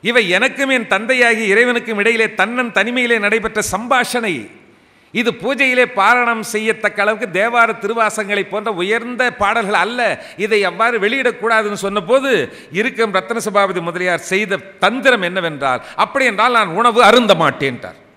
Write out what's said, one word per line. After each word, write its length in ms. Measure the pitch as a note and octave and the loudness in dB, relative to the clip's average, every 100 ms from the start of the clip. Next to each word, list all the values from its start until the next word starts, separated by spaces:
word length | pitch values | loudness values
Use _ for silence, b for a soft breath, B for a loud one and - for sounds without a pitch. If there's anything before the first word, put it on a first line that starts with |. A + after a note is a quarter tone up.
இவை 260 | G3+ A#3+ G3 | 2 0 2
எனக்கும் 400 | F3+ B3+ C4 C4+ | 2 0 0 0
என் 200 | C4 A3 | 0 0
தந்தையாகி 580 | G3 A3+ C4 A#3+ A3+ A3 | -2 0 2 4 2 2
இறைவனுக்கும் 520 | G3+ B3 A#3+ A#3 G#3+ | 2 4 0 -2 0
இடையிலே 360 | G#3 A#3 A3 | 0 2 0
தன்னன் 380 | G#3+ G3 B3 B3 | 0 -2 -2 -2
தனிமையிலே 460 | G3+ G#3+ B3 A#3+ A#3 | -2 -2 0 0 0
நடைபெற்ற 440 | G#3 A3 G3 A3 - | 2 0 -2 -4 -4
சம்பாஷணை. 800 | F#3 A#3 B3+ A#3 B3 A3+ D3+ G2+ - _ b b b b | -4 0 0 0 -2 -4 -6 -8 -18 _ b b b b
இது 200 | G#3+ A#3+ | -2 -2
பூஜையிலே 520 | F#3+ G#3 C4+ C4+ B3+ B3 G3+ | -2 -4 0 2 2 2 2
பாராயணம் 440 | G3 B3 A#3+ A3+ | 4 4 2 -2
செய்யத்தக்க 640 | A3 G#3+ A3 A3 G#3+ G#3 | -4 -4 -2 -2 -2 0
அளவுக்கு 380 | G#3 G#3+ A3 F3 | -2 0 -4 -2
தேவார 240 | A3 A#3+ | 0 2
திருவாசங்களை 840 | A3+ A3 G3+ A3+ A3 G#3 G3+ G3+ F#3+ | 2 2 -4 0 -2 -2 -2 -2 -2
போன்ற 240 | F#3 G#3+ | -4 -4
உயர்ந்த 600 | F#3 F3+ A3+ A#3 B3 B3 | -4 -2 -2 -2 -2 -4
பாடல்கள் 420 | - G3 A3+ G3 | 0 0 0 0
அல்ல. 500 | G3+ F#3+ B3 A3+ C#3 B B | 0 0 0 -2 -2 B B
இதை 280 | G3+ G#3+ | -2 0
அவ்வாறு 340 | F#3+ F3 A3+ A#3+ | 0 0 0 0
வெளியிடக்கூடாதுன்னு 760 | G3 C4 B3 A#3 A3 A3+ G#3 | 0 0 -2 -2 0 0 0
சொன்னபோது, 800 | G3+ G3 G3+ E3+ B3+ C4+ A3 B2 B B | -4 -4 -4 0 0 2 0 -2 B B
இருக்கும் 420 | F3 A#3+ - A3+ | -4 -4 -2 -2
ரத்ன 220 | F#3 F#3 A3+ | -2 -4 -6
சபாபதி 440 | G#3+ G3+ G3 F3+ | -2 0 0 -2
முதலியார் 380 | E3+ F3 F3+ E3+ | -6 -4 -2 -2
செய்த 380 | E3+ F#3+ G#3 F#3+ | -2 -4 -2 -6
தந்திரம் 680 | - - F#3 B3 C4 A#3+ | -8 -2 -2 2 2 2
என்னவென்றால், 600 | F3 F#3 E3+ D3 C#3 B2 B B | 0 -2 -4 -2 -2 -2 B B
"அப்படி 280 | G#3 C#4 | -2 2
என்றால் 280 | C4 G3 A#3 | 0 2 2
நான் 160 | A#3+ G3+ | 2 0
உணவு 340 | E3+ A#3+ A3+ | 2 2 6
அருந்த 320 | G#3+ A#3 A3+ | 6 6 6
மாட்டேன்ட்டார்." 600 | F3+ D#3 C3 C3+ B2 F#2 - - | 4 4 0 -4 -4 -14 -18 -20